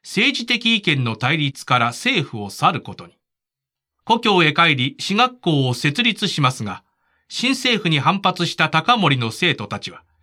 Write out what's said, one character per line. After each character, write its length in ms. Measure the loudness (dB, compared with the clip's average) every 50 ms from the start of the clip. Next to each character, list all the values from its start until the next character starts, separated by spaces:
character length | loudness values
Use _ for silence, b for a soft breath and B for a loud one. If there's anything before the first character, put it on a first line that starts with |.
政 360 | -14 -6 -2 0 2 2 0 -2
治 80 | -2
的 300 | -2 -2 0 0 0 0
意 60 | 0
見 220 | 2 0 0 0 0
の 120 | -2 -4
対 220 | -2 -2 -2 0 0
立 260 | -2 -4 -4 -6 -4
か 140 | 0 2 2
ら 80 | 2
政 420 | 0 -2 -2 -2 -2 0 0 -2 -4
府 140 | -6 -10
を 80 | -10 -10
去 220 | -4 0 0 0
る 80 | 0 0
こ 140 | -6 -12 -16
と 120 | -16 -18
に。 80 | -20 _ _ _ _ _ _ _ _ _ _ _ _ _ _ _ _ _ _ -2
故 160 | 0 0 2
郷 220 | 2 4 4 4
へ 100 | 4 4
帰 220 | 4 4 4 4 4
り、 220 | 2 0 -2 -4 -6
私 160 | -6 -2 0
学 240 | 2 2 0 0 -2
校 300 | -2 0 2 2 2 0
を 60 | 0
設 280 | 0 -2 -2 0 0
立 240 | 0 0 0 0 -2
し 140 | -2 0 2
ま 100 | 0 0
す 140 | 0 -2 -6
が、 180 | -8 -10 -12 _ _ _ _ _ _ _ _ _ -14
新 240 | -8 -4 -2 -2
政 280 | 0 0 0 0 0 0
府 100 | 0 0
に 100 | 0 2
反 200 | 2 2 0 2
発 260 | 0 0 0 0 -2
し 100 | -2 0
た 140 | 0 0 0
隆 280 | 0 0 2 2 2 4
盛 180 | 4 2 2 2
の 120 | -2 -4
生 240 | -2 0 0 0 0
徒 140 | 0 -4 -8
た 100 | -8 -8
ち 120 | -10 -12
は、 120 | -14 -16 _ _ _ _